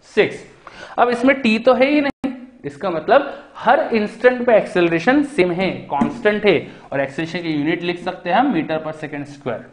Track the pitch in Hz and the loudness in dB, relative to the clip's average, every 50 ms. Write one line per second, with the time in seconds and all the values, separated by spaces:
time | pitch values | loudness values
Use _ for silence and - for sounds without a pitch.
0 | _ - - - 196 139 - - - - - - _ - - - - - - - | _ -6 0 0 0 0 0 -10 -16 -20 -20 -20 _ -20 -20 -20 -20 -12 0 0
1 | 233 240 240 233 240 262 277 269 - 226 214 226 233 262 254 240 262 277 294 302 | 0 0 2 2 2 2 2 4 2 0 0 2 4 2 4 4 4 2 2 2
2 | 285 277 - _ _ 285 269 - - - _ - - 147 143 - - 196 175 160 | 0 0 -4 _ _ -10 -10 -10 -16 -20 _ -12 -12 -12 -12 -6 -6 -4 -4 -4
3 | 151 165 208 277 285 - - - - - - - - 202 262 311 302 - 233 226 | 0 4 4 4 4 2 -10 -14 -18 -20 -18 -6 2 2 2 2 2 0 0 0
4 | 208 202 - - - 247 254 247 240 247 233 202 - - - 185 175 170 165 165 | 0 -2 -6 2 2 2 2 2 2 4 4 4 4 2 0 2 2 2 2 0
5 | 165 - 262 294 294 - - - 202 180 170 170 190 180 143 - - - 147 139 | 2 2 2 2 2 0 0 0 2 2 2 -2 -2 -4 -4 -6 -8 -6 -2 0
6 | 143 - - - - 214 208 214 208 208 180 131 - - - - - - - 139 | 0 0 -2 0 0 0 0 2 2 2 2 2 0 -4 -16 -20 -16 -8 -4 -4
7 | 139 131 135 - 165 160 170 180 170 165 156 147 143 156 175 175 175 175 175 175 | -4 -4 -4 -6 -6 -6 -6 -6 -6 -4 -4 -2 0 -2 -2 -2 -2 -6 -6 -4
8 | - 185 180 185 - 175 175 208 262 294 233 165 156 160 160 156 156 156 156 - | -6 -8 -8 -8 -6 0 0 2 2 2 0 0 -2 -2 -4 -6 -6 -8 -10 -10
9 | - 143 143 143 143 135 143 - - 131 113 101 - - | -12 -10 -10 -10 -12 -12 -14 -10 -8 -8 -8 -8 -10 -16